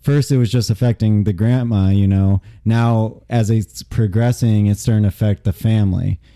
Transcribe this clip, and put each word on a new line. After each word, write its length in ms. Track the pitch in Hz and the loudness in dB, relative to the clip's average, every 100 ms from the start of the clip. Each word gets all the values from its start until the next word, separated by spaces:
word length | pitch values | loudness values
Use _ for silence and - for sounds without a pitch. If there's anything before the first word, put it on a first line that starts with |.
first 320 | - 143 127 | -2 0 0
it 60 | 131 | 0
was 120 | 113 | 0
just 200 | 123 107 | 0 -2
affecting 520 | 107 123 110 107 104 | 0 -2 0 0 2
the 100 | 101 | 0
grandma, 580 | 87 113 127 117 104 95 | 0 0 0 0 0 2
you 180 | 98 98 | 2 2
know. 320 | 98 98 95 - - | 2 2 0 -4 -6
Now, 560 | 110 113 117 113 110 - - | -2 0 2 0 -2 -8 -4
as 180 | 117 107 | -2 0
it's 340 | 113 95 - | 0 -4 -12
progressing, 840 | - - 107 104 123 - 117 107 104 | -8 -2 -2 0 0 0 0 2 2
it's 140 | 101 | 0
starting 220 | - 107 | 0 0
to 40 | 104 | 0
affect 360 | - 107 98 | 0 -2 -2
the 80 | 101 | -4
family, 680 | - 113 110 98 90 92 90 - | -2 0 0 0 -2 -4 -6 -10